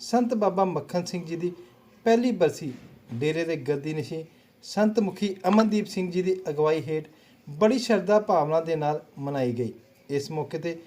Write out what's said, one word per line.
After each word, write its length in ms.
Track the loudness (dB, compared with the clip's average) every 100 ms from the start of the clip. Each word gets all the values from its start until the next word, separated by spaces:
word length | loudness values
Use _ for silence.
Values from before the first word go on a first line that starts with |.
ਸੰਤ 340 | -2 0 2
ਬਾਬਾ 300 | 2 2 2
ਮੱਖਣ 400 | 0 0 -2 -4
ਸਿੰਘ 200 | -4 -6 -6
ਜੀ 100 | -4
ਦੀ 160 | -6 -6 -16 -20 -20 _ 2
ਪਹਿਲੀ 240 | 4 4
ਬਰਸੀ 400 | 2 2 0 -10 -10 -16 -20 -10
ਡੇਰੇ 300 | -4 -2 0
ਦੇ 120 | -2 -2
ਗੱਦੀ 360 | -2 -2 -2
ਨਸ਼ੀਨ 300 | -6 -6 -8 -10 _ _ _
ਸੰਤ 360 | -6 2 2 4
ਮੁਖੀ 340 | 0 0 -4 -2 2
ਅਮਨਦੀਪ 380 | 4 4 2 -2
ਸਿੰਘ 240 | -4 -4
ਜੀ 120 | -2
ਦੀ 140 | 0 -2 -2
ਅਗਵਾਈ 340 | 0 2 2
ਹੇਠ 260 | -2 -6 -6 -16 _ _ -12
ਬੜੀ 300 | 2 2 2
ਸ਼ਰਧਾ 420 | 2 0 4 2
ਭਾਵਨਾ 400 | 4 2 2 0
ਦੇ 160 | 0 -2
ਨਾਲ 260 | 0 -2 -6 -10
ਮਨਾਈ 340 | -6 -2 0
ਗਈ। 200 | 0 -4 -6 -18 _ -6
ਇਸ 200 | -4 -4
ਮੌਕੇ 280 | -6 -6 -6
ਤੇ 180 | -6 -8